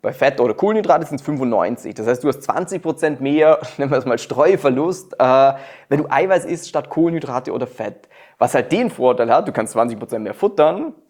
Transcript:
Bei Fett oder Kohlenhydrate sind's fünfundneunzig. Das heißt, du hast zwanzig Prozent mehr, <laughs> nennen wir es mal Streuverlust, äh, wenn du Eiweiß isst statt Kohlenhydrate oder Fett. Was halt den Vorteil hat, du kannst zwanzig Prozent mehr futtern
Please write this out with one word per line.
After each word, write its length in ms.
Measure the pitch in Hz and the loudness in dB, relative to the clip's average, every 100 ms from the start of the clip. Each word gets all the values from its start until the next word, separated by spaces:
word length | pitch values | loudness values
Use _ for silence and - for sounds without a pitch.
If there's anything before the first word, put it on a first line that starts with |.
Bei 100 | - | -8
Fett 300 | - - - | 0 0 2
oder 120 | 120 | -2
Kohlenhydrate 520 | - 202 214 208 160 165 | 2 0 0 2 2 0
sind's 180 | 143 | -8
fünfundneunzig. 720 | - 147 127 107 90 120 - 110 | -6 -4 0 0 0 -4 -10 -6
Das 100 | 110 | -2
heißt, 200 | 123 147 | 0 -2
du 20 | |
hast 160 | 135 | -2
zwanzig 380 | - - 180 185 | -4 -4 -4 -6
Prozent 400 | 160 156 156 139 | -6 -2 -4 -2
mehr, 380 | 135 151 156 156 - | 0 4 4 4 0
<laughs> 80 | - | -6
nennen 120 | 139 | -2
wir 80 | 135 | 0
es 80 | 131 | 0
mal 120 | 120 | -4
Streuverlust, 960 | - 120 156 190 143 127 165 180 - - | -2 2 2 4 2 0 -2 -4 -12 0
äh, 360 | 131 131 135 139 - - _ | 4 6 4 2 -14 -20 _
wenn 120 | 143 | -4
du 80 | 147 | 0
Eiweiß 340 | 135 190 185 | 0 2 0
isst 240 | 170 170 - | 0 -8 -6
statt 220 | 151 - | -6 -4
Kohlenhydrate 640 | - 165 165 139 127 - | -2 0 -2 -6 -6 -6
oder 140 | 123 123 | -6 -8
Fett. 420 | - 107 - _ _ _ _ | -8 -10 -10 _ _ _ _
Was 160 | 123 | 0
halt 200 | 143 120 | 0 0
den 160 | 190 240 | -2 -2
Vorteil 440 | - 127 123 117 | 2 2 2 4
hat, 140 | 131 196 | 2 2
du 60 | |
kannst 180 | 131 110 | -4 -2
zwanzig 260 | 113 120 110 | 0 -2 -2
Prozent 280 | - 113 104 | -8 -8 -6
mehr 80 | |
futtern 600 | 101 202 - 151 185 311 - | -2 -2 2 2 2 -8 -12